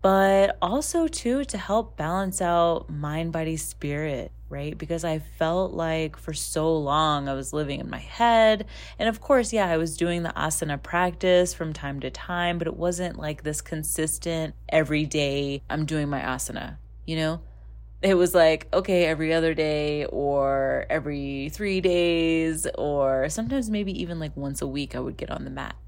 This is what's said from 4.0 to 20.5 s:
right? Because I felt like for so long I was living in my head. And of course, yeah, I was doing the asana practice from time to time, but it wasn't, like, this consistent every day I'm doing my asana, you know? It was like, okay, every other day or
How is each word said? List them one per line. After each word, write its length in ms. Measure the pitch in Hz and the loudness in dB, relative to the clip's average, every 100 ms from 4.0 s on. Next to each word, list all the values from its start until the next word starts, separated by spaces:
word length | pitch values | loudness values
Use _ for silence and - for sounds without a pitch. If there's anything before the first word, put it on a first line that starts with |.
| 156 135 85 - - | -2 -4 -6 -12 -12
right? 300 | 139 147 151 | -8 -8 -8
Because 260 | 160 165 | -6 -4
I 160 | 165 156 | -2 -4
felt 540 | 151 - 160 175 190 | -6 -2 0 2 0
like 420 | - 165 160 160 156 | -2 -2 0 -2 -6
for 160 | - | -10
so 420 | 151 - 160 156 160 | -8 -4 0 2 2
long 500 | 143 147 156 147 139 | 2 2 4 2 0
I 60 | |
was 180 | 135 135 | -4 -4
living 300 | 151 147 139 | -4 -2 -4
in 80 | - | -6
my 80 | - | -10
head. 680 | - - 233 226 220 214 208 - - - | -10 2 4 8 6 4 -2 -14 -16 -2
And 120 | 220 | -2
of 100 | 220 | -2
course, 320 | - 269 220 | 4 4 4
yeah, 160 | 220 185 | 0 2
I 80 | 165 | 2
was 220 | 165 156 | 0 0
doing 260 | 170 170 | 0 0
the 60 | 170 | -2
asana 520 | - 151 - 156 143 | -2 -2 0 -2 -4
practice 720 | - 170 180 175 185 180 180 | -2 0 0 2 6 6 6
from 200 | - 160 | 0 -6
time 260 | 151 143 139 | -4 -6 -6
to 100 | - | -8
time, 480 | - - 175 175 175 | -10 -6 -2 0 0
but 100 | 165 | -2
it 100 | - | -2
wasn't, 420 | 175 175 180 160 | -2 -2 -6 -6
like, 240 | 151 151 | -8 -6
this 160 | 151 151 | -6 -6
consistent 960 | - 160 151 - 160 - 170 165 156 - - | -6 -6 -4 -2 -2 -2 -4 -4 -4 -8 0
every 360 | 160 151 151 151 | 2 2 0 0
day 580 | 151 143 139 143 139 - | 0 0 0 -2 -6 -4
I'm 160 | 151 156 | -4 -2
doing 220 | 156 143 | -2 -2
my 140 | 139 | -2
asana, 560 | 90 127 - - - 151 - - - | -4 -4 -6 -8 -10 -12 -16 -16 -6
you 120 | 160 | -2
know? 240 | 156 160 - - - - - - | -2 -2 -8 -18 -18 -18 -18 -2
It 120 | 190 | 4
was 200 | 185 175 | 6 6
like, 360 | 175 160 160 - | 8 6 6 0
okay, 320 | 185 190 180 | -2 2 4
every 300 | 165 156 160 | 4 2 2
other 200 | 165 165 | 2 2
day 520 | 156 156 151 151 147 147 | 2 0 0 0 -2 -4
or 800 | - 143 143 139 | -2 0 2 2